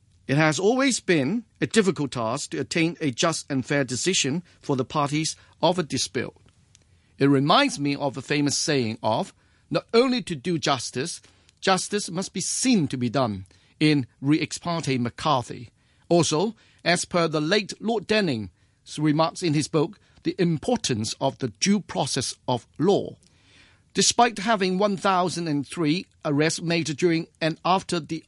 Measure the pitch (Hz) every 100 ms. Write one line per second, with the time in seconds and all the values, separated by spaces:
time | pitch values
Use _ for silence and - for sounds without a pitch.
0 | _ _ - 135 156 147 190 254 269 220
1 | - 170 131 226 - _ 131 220 190 147
2 | 139 127 113 131 - 160 127 175 165 -
3 | 151 120 170 156 - 135 120 143 127 127
4 | - 190 - 160 - _ - 131 127 156
5 | 139 151 156 - _ _ 156 180 151 131
6 | - 131 104 - _ _ _ _ _ _
7 | _ - 139 139 143 220 285 135 143 139
8 | 143 123 - 147 143 - - 143 113 113
9 | 110 117 185 - _ _ _ 160 - 233
10 | 262 247 175 160 147 170 156 135 - 123
11 | 165 - - _ _ _ - 185 - 208
12 | 202 175 190 202 - - 262 226 139 127
13 | 123 139 123 98 95 _ _ _ 151 147
14 | 123 _ 135 151 147 - 175 165 143 131
15 | 120 - 160 139 - 107 120 _ _ _
16 | - 175 156 156 208 - _ _ - 170
17 | - 180 165 156 151 214 196 - 208 226
18 | 165 214 190 117 101 - _ _ - -
19 | 156 151 160 - 175 151 135 160 165 208
20 | _ _ - - 175 160 - 240 - 110
21 | 110 - 139 131 127 - 185 202 - 185
22 | 143 - 123 - - 123 - - 170 170
23 | 90 - _ _ _ _ _ _ _ -
24 | 196 - 240 226 196 220 185 185 208 190
25 | 202 185 180 165 170 143 135 - 156 170
26 | - _ 160 143 156 - 165 165 160 143
27 | 175 165 - _ 160 160 165 185 - 175
28 | 143 160